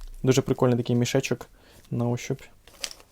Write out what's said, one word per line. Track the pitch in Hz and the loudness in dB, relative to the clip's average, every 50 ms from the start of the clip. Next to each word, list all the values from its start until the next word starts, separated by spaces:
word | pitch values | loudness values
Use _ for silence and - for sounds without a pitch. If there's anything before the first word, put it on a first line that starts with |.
| - - - - | -16 -16 -10 0
Дуже | - 127 127 139 | 2 4 4 4
прикольний | - - 131 - 135 123 120 | 2 0 0 2 2 4 4
такий | 120 120 - 123 | 2 2 2 2
мішечок | 120 120 - - 131 - - 131 - - - - - - - - - - - | 2 2 2 2 0 0 0 -4 -6 -6 -12 -20 -20 -20 -20 -20 -20 -12 -6
на | 123 120 120 120 | -4 -2 -2 -2
ощупь. | 120 - - - 135 - - - - - _ - - - - - - - - _ | -2 -4 -4 -6 -6 -8 -8 -16 -20 -20 _ -20 -14 -12 -12 -12 -12 -18 -20 _